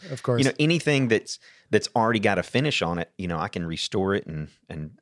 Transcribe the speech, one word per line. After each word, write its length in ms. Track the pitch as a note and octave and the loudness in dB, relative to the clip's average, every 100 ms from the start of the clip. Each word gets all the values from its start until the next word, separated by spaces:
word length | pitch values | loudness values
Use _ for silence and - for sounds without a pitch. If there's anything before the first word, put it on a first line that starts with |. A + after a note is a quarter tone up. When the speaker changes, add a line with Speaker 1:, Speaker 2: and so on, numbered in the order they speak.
| E3 | -10
Speaker 1:
Of 120 | C3+ | -6
course. 140 | - A#2+ | 0 2
Speaker 2:
You 20 | C3 | 2
know, 40 | - | 2
anything 480 | D3+ E3+ D3+ C#3 B2+ | 2 2 2 2 4
that's, 320 | G#2+ - - - - _ | 2 0 -10 -16 -20 _
that's 180 | G#2 - | 0 2
already 240 | A#2+ A2+ A2+ | 2 2 2
got 200 | G#2 F#2+ | 2 2
a 40 | |
finish 400 | - A#2+ D3 - | 0 0 0 0
on 160 | E2+ E2+ | -2 -2
it, 120 | E2 - | -6 -6
you 120 | F2+ | -6
know, 100 | D#2+ | -4
I 80 | F2+ | -4
can 180 | F#2+ | -6
restore 500 | E2 E2 - G2 F#2+ G2+ | -6 -6 -4 -2 0 -2
it 100 | - | -4
and, 220 | D#2 D#2 - _ | -10 -10 -14 _
and 220 | E2 D2+ - | -12 -12 -14